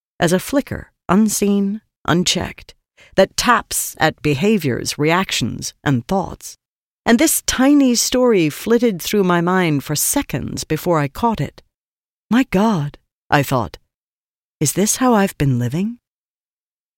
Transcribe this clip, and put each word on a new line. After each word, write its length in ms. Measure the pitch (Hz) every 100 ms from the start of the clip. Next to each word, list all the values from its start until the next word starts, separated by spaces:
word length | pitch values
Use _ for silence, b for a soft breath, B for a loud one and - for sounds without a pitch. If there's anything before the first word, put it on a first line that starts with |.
| _ -
as 140 | 175
a 60 | 180
flicker, 520 | - 277 - - - _ -
unseen, 760 | 185 220 - 202 202 196 214 - _ -
unchecked, 680 | 160 175 185 - - - - _ b b -
that 200 | 190 -
taps 580 | - 233 - - - -
at 220 | 156 -
behaviors, 760 | 151 139 202 220 151 117 - -
reactions, 720 | 147 170 196 - 113 92 - -
and 220 | - 131 -
thoughts. 500 | 196 - - - - _ _ _ _ -
And 120 | 226
this 240 | 311 - -
tiny 480 | - 262 294 269
story 560 | 233 - 254 247 214 156
flitted 500 | - - 233 240 180
through 240 | - 208
my 160 | 185 175
mind 440 | 170 185 175 143
for 100 | -
seconds 680 | 151 - - 277 143 - 135
before 340 | - 156 - 165
I 100 | 143
caught 320 | - 233 220
it. 220 | 147 - _ _ _ _ _ _ _
"My 160 | 226 262
God," 480 | 185 220 190 143 - _ _ _
I 120 | 147
thought, 360 | 139 131 107 - _ _ _ _ _ _ _ _
"is 140 | 151
this 240 | - 208 -
how 180 | 254
I've 240 | 226 196 -
been 200 | 139 123
living?" 380 | 120 151 208 240 _ _ _ _ _ _ _ _ _